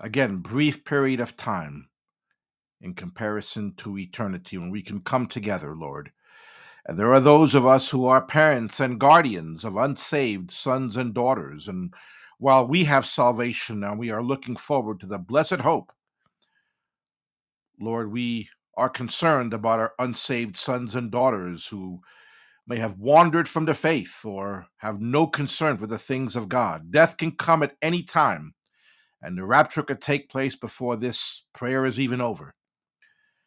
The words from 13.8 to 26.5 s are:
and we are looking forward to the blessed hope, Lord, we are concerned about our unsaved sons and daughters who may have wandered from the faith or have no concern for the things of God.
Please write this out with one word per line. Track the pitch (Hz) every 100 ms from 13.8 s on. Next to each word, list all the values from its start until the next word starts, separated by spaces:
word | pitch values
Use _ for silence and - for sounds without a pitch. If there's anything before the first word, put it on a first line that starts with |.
and | 101 104
we | 117
are | 110
looking | 120 135 131 113
forward | - 139 107 101
to | 95
the | 101
blessed | 90 139 156 185
hope, | 143 160 - _ _ _ _ _ _ _ _ _ _ _ _ _ _ _ _ _ _ -
Lord, | 110 117 110
we | 117 120 117 107 _ _ -
are | -
concerned | - 120 - 165 143 120
about | 110 113 113
our | 113 -
unsaved | 127 113 - 123 117 92
sons | - 123 120 123
and | 117
daughters | 120 131 107 90 85 -
who | 104 92 90 _ _ - _ _ _ -
may | 120
have | 113 95
wandered | 110 156 170 165 160
from | 170 156
the |
faith | 147 160 156 90 - 110
or | 98 98 98 - _
have | 107 104
no | 113 139 160
concern | - 135 - 156 110
for | 104
the | 135
things | - 131 127 107
of |
God. | 101